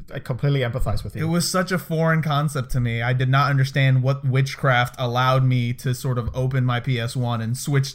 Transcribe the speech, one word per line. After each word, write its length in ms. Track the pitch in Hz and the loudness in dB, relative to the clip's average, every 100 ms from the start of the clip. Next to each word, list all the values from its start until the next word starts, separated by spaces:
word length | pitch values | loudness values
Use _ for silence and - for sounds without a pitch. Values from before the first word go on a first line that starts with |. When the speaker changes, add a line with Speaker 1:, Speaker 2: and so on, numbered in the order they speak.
| - | -12
Speaker 1:
I 80 | 127 | -10
completely 400 | - 120 143 139 | -8 -2 0 2
empathize 440 | 120 123 - 101 | 0 0 0 0
with 100 | 104 | -4
you. 80 | - | -4
Speaker 2:
It 60 | 160 | 0
was 220 | 170 165 | 0 0
such 200 | 185 180 | 0 0
a 80 | 185 | -2
foreign 440 | - 160 165 160 | -2 0 2 2
concept 480 | 156 143 151 139 120 | 2 0 0 -2 -2
to 100 | 135 | -2
me. 220 | 120 117 | 0 -2
I 100 | 120 | 0
did 160 | 127 131 | 0 2
not 220 | 135 139 | 4 4
understand 520 | 139 131 143 135 131 | 2 2 2 4 4
what 220 | 127 139 135 | 2 0 0
witchcraft 680 | 131 135 - 139 123 123 - | 0 0 0 2 2 0 -2
allowed 460 | 123 120 127 131 | -2 2 2 4
me 300 | 131 127 120 | 4 2 0
to 200 | 123 135 | -2 -4
sort 220 | 120 135 123 | -4 -2 -2
of 180 | 117 | -4
open 300 | 131 127 131 | -2 -2 0
my 160 | 127 120 | 0 0
P 180 | 123 120 | 0 -2
S 160 | 117 | -2
one 280 | 127 120 117 | -2 -2 -2
and 120 | 113 127 | -2 -4
switch 360 | - 139 135 | 0 0 0